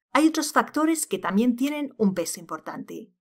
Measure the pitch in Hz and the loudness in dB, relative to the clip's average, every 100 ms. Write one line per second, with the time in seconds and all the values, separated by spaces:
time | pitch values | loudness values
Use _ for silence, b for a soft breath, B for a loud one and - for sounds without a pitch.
0 | _ 269 311 320 302 262 240 294 311 320 | _ 2 4 2 0 0 2 0 0 0
1 | - 185 175 190 247 240 277 302 277 - | -2 -4 0 2 2 2 -2 -2 -8 0
2 | 202 190 165 - 165 156 - 160 - 170 | 2 2 -4 -8 -10 -12 -10 -12 -12 -14
3 | - _ | -16 _